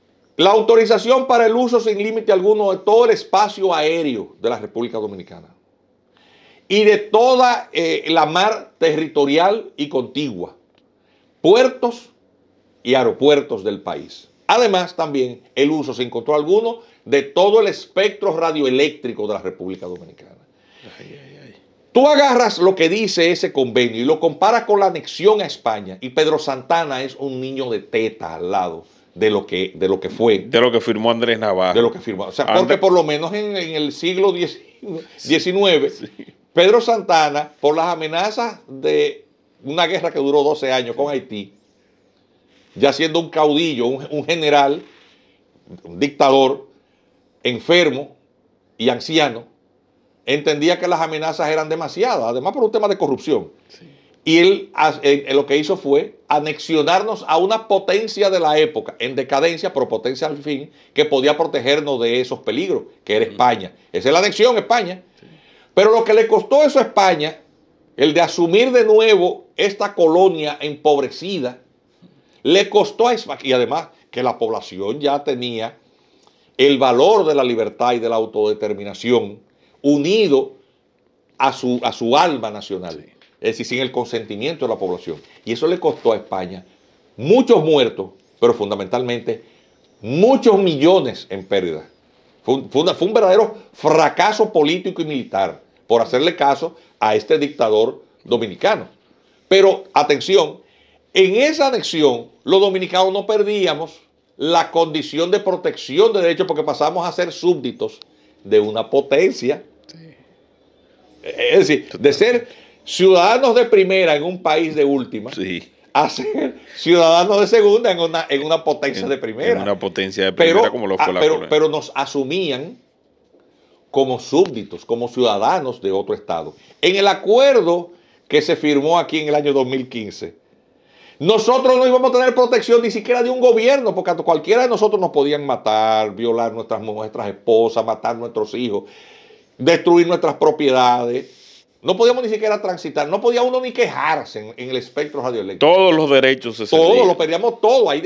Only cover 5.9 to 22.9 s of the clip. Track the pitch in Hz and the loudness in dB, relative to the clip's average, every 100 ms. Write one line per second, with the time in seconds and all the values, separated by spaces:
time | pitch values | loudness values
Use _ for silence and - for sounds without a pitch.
5.9 | _ _ _ _ _ _ _ - 202 208 | _ _ _ _ _ _ _ -2 2 4
6.9 | 214 - 214 247 254 247 240 - - 165 | 4 4 2 4 4 2 0 -4 -4 -2
7.9 | 151 147 160 151 165 208 - - - 165 | -2 0 0 2 2 0 -2 -8 -2 0
8.9 | 151 160 147 143 147 185 220 - - 147 | 0 -2 0 0 2 2 0 -6 -10 -6
9.9 | 139 117 135 147 95 85 - _ _ _ | -6 -6 -6 -8 -8 -12 -14 _ _ _
10.9 | _ _ _ _ _ 156 220 254 254 240 | _ _ _ _ _ 4 4 4 0 -6
11.9 | 233 - _ _ _ _ _ _ _ 120 | -6 -18 _ _ _ _ _ _ _ 0
12.9 | 131 120 - 139 147 139 117 98 101 - | 2 2 2 4 4 2 -6 -6 -8 -8
13.9 | 76 76 - _ _ - 214 240 185 175 | -12 -12 -20 _ _ 0 2 2 0 -2
14.9 | - 160 139 123 120 _ - 143 156 135 | -6 -4 -2 -4 -6 _ 0 0 0 -4
15.9 | 117 123 120 117 151 151 202 226 233 - | -8 -8 -6 -2 -2 0 0 0 -6 -14
16.9 | _ - 139 135 - 196 220 202 160 - | _ -2 -2 0 0 2 4 2 -2 -8
17.9 | - 202 196 175 160 165 151 135 127 147 | -2 -2 -2 -4 -2 -2 -2 0 0 0
18.9 | 147 123 107 104 101 95 87 92 92 90 | -4 -12 -8 -6 -6 -8 -12 -12 -12 -14
19.9 | 90 82 80 - _ _ _ _ _ - | -16 -18 -20 -20 _ _ _ _ _ -20
20.9 | - - - 135 143 135 - _ _ _ | -20 -20 -20 -20 -20 -20 -20 _ _ _
21.9 | 233 277 294 277 240 233 185 180 190 160 | 2 4 4 4 2 0 2 2 2 0